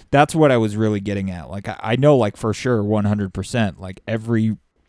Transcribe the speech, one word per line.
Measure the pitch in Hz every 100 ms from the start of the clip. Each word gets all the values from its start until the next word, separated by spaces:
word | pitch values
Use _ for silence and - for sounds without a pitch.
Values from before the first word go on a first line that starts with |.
| -
that's | 139 151 165
what | 151
I | 123
was | 110 104
really | 110 104
getting | 101 101 95
at. | 87 65
Like, | 98 110
I, | -
I | 104 120
know, | 147 143
like, | 107 -
for | 113
sure, | 101 127 117
one | 104 107 101
hundred | 104 98
percent, | - - 123 104 -
like, | 92 95 -
every, | 113 110 113 110 104 _ _